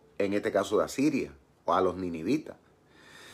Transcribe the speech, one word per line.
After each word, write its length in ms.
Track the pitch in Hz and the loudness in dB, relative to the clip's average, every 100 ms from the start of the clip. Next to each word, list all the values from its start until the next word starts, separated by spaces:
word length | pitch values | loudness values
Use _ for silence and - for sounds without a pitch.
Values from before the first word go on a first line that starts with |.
| - - | -12 -4
en 160 | 101 | 0
este 180 | 101 107 | 0 0
caso 260 | 98 101 101 | 0 2 2
de 60 | |
Asiria, 480 | 78 - 151 - 71 - _ _ | 2 0 0 0 -4 -10 _ _
o 100 | - | 0
a 60 | 87 | 2
los 160 | 92 90 | 2 0
ninivitas. 600 | 92 80 85 156 - - _ _ _ - - - - | -6 -4 -2 -2 -4 -18 _ _ _ -20 -20 -20 -18